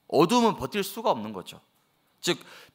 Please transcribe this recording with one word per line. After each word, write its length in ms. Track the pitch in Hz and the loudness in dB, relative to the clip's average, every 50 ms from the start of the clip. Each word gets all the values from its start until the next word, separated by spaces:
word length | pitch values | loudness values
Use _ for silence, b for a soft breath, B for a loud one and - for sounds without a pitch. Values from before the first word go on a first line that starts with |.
| _ | _
어두움은 480 | - - 131 165 165 233 247 233 214 165 | -2 2 4 4 4 4 4 4 2 2
버틸 260 | 123 127 135 - 202 | 0 -4 -6 -4 -6
수가 300 | 185 - - 233 226 214 | -6 -6 -6 -4 -2 -2
없는 220 | 160 117 104 110 107 | -2 -2 -4 -8 -10
거죠. 260 | 92 85 - - 78 _ _ _ _ _ _ _ _ _ _ _ _ | -12 -12 -14 -16 -20 _ _ _ _ _ _ _ _ _ _ _ _
즉, 180 | - 175 160 - - B B B B B | -4 -4 -4 -4 -6 B B B B B